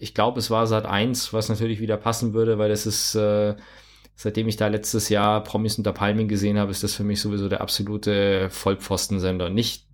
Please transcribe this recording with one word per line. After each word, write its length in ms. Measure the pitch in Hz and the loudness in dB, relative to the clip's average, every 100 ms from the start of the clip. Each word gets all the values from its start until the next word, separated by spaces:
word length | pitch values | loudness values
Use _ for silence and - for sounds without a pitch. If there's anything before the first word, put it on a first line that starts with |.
ich 140 | 104 - | -6 0
glaub, 200 | 113 123 | 0 0
es 140 | 107 | 0
war 160 | 113 113 | 2 2
Sat 220 | 110 104 | 2 0
eins, 440 | 101 117 123 - | 0 0 -2 -2
was 160 | 110 104 | -2 0
natürlich 320 | 107 113 107 | 0 -2 -2
wieder 180 | 110 104 | -2 -2
passen 360 | 117 113 117 | 0 0 0
würde, 240 | 110 113 107 | 2 2 4
weil 120 | 107 | 2
das 180 | 104 107 | 2 0
ist, 260 | 101 - | -2 -2
äh, 420 | 110 104 104 104 104 - - - - - - | 0 2 2 2 -2 -10 -20 -20 -20 -20 -8
seitdem 320 | 107 107 113 | -4 -2 0
ich 100 | 107 | 0
da 100 | 107 | 0
letztes 420 | 107 - 113 - | 0 -2 -2 2
Jahr 340 | 104 104 107 | 2 4 2
Promis 340 | 107 107 110 107 | 0 -2 -2 -2
unter 160 | 101 | -2
Palmen 340 | 92 101 107 107 | 0 0 2 0
gesehen 300 | 104 104 104 | 2 2 2
habe, 140 | 101 | 0
ist 120 | 95 | -2
das 120 | 104 - | -4 -2
für 80 | |
mich 180 | 101 104 | -2 -2
sowieso 280 | 107 101 101 | -2 -2 -2
der 120 | 98 | -2
absolute 880 | 98 - 101 104 104 101 101 95 95 | -2 -2 -2 -2 0 2 4 2 0
Vollpfostensender. 1000 | - - 98 - 95 - 98 92 92 87 | -2 -2 -2 -2 -2 0 0 0 0 0
Nicht 360 | 101 117 - _ | 0 0 -2 _